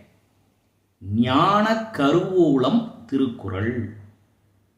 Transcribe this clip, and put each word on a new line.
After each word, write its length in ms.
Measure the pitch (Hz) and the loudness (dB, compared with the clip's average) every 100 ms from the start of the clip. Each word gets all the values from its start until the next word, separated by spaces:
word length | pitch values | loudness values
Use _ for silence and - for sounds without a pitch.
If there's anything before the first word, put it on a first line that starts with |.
| - _ _ _ _ _ _ _ _ _ 95 104 | -20 _ _ _ _ _ _ _ _ _ -4 0
ஞான 760 | 120 135 180 208 220 226 - | 2 2 4 2 2 -2 -4
கருவூலம் 1120 | - 139 170 190 185 160 135 147 233 - - - | -2 2 2 2 2 4 4 2 0 -2 -10 -6
திருக்குறள்" 920 | 135 131 - 98 95 110 123 101 - - _ _ _ _ _ _ | -2 -2 -4 -8 -4 -4 -4 -8 -12 -20 _ _ _ _ _ _